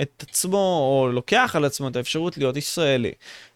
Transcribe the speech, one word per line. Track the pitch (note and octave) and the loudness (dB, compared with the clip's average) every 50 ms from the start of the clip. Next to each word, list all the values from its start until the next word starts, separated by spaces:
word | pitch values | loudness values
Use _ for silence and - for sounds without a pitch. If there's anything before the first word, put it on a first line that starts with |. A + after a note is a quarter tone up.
את | D3 C#3 _ - - - | -6 -6 _ -12 -12 -6
עצמו, | - - - F#3 F#3+ | -4 -2 -2 0 2
או | G3+ F#3+ F#3 F3+ D#3 C3+ C3+ C#3 C3+ C3 B2 | 2 2 2 2 2 2 4 4 4 2 2
לוקח | B2 B2 - - G3 A#3+ B3+ - - | 0 -2 0 2 2 2 2 2 2
על | D#3+ D3 | 0 0
עצמו | C3+ - - C#3 | 0 0 -2 -6
את | C3 A#2+ | -4 -4
האפשרות | B2+ A#2 - - D#3+ E3+ F3 - | -4 -4 -4 -4 -2 -4 -4 -2
להיות | D3+ C#3 B2+ B2+ | 0 0 0 0
ישראלי. | D3 D3 - - F3 E3 C#3 C3+ B2 A2+ E2+ - - - - - - - - _ | -2 -4 -4 -2 0 2 2 2 2 0 -2 -4 -8 -16 -20 -20 -20 -20 -14 _